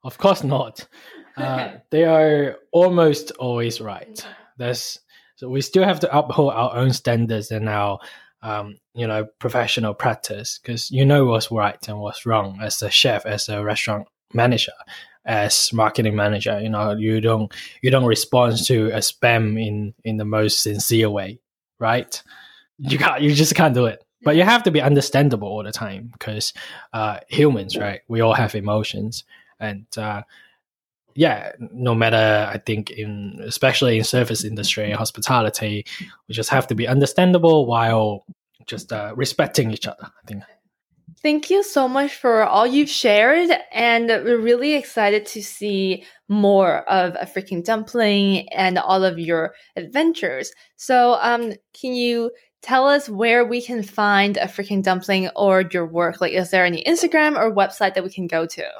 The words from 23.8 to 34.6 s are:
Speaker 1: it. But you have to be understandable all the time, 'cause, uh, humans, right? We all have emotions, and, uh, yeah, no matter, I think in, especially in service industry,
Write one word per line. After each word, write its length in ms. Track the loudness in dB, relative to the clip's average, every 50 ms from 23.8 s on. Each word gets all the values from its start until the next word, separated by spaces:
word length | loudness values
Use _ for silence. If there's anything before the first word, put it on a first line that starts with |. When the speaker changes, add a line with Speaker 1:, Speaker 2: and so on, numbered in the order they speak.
| 0
Speaker 1:
it. 180 | 0 -2 -6 _ _ _ _
But 140 | 0 2 4
you 60 | 4
have 200 | 6 6 4 4 4
to 60 | 2
be 120 | 2 2
understandable 680 | 4 4 4 4 2 2 2 2 4 2 2 -2 -6 -8
all 160 | -8 -8 -10
the 80 | -10
time, 400 | -10 -10 -10 -10 -10 -14 -16 -18 -18 -14
'cause, 340 | -12 -10 -8 -6 -8 -8 -8 -12 -18 -18 -18 -20 -20 _
uh, 280 | -6 -4 -4 -4 -6 -8 -12 _
humans, 500 | 2 4 4 4 4 0 -6 -8 -8 -6
right? 240 | -6 -6 -8 -10 _ -6
We 120 | 0 2
all 140 | 4 4 4
have 200 | 2 0 -2 -4
emotions, 680 | -6 -2 0 0 0 -2 -4 -8 -8 -8 -8 -10 -12 _ _ -20 _ _ _ _ _
and, 280 | -10 -10 -10 -12 -16 _ -12
uh, 280 | -8 -8 -6 -8 -8 -12 _ _ _ _ _ _ _ _ _ _ _ _ _ _ _ _ _ _
yeah, 360 | 2 2 2 2 -4 -8 -14 -14 -14
no 340 | -16 -16 -8 -2 0 0 2
matter, 540 | 2 2 4 4 4 4 4 4 2 0 -2
I 100 | -6 -8
think 320 | _ -4 -6 -6 -6 -10
in, 500 | -10 -10 -10 -10 -10 -10 -12 -12 -12 -12
especially 560 | -12 -10 -4 0 0 0 2 2 2 2 2 2
in 60 | 0
service 400 | 0 0 0 0 0 -2 -6 -6
industry, 480 | -6 -6 -4